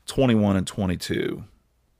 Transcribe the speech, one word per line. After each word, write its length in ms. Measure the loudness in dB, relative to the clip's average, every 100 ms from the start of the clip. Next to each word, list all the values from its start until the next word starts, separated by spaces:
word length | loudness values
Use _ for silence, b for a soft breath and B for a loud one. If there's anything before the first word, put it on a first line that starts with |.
| -8
twenty-one 500 | 0 4 4 4 2
and 100 | 0
twenty-two. 800 | -4 -2 -2 -4 -4 -4 -6 -12 _ _ _ _